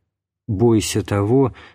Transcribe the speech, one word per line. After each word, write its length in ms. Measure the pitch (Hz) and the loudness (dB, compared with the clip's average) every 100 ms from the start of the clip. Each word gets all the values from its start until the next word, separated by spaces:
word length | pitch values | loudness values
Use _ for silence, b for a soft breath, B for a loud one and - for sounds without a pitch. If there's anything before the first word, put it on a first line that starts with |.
| _ _ _ _ - | _ _ _ _ -8
Бойся 560 | 98 117 110 - 110 | 0 2 2 0 -4
того, 480 | 90 101 101 131 131 B B | -4 -2 0 0 0 B B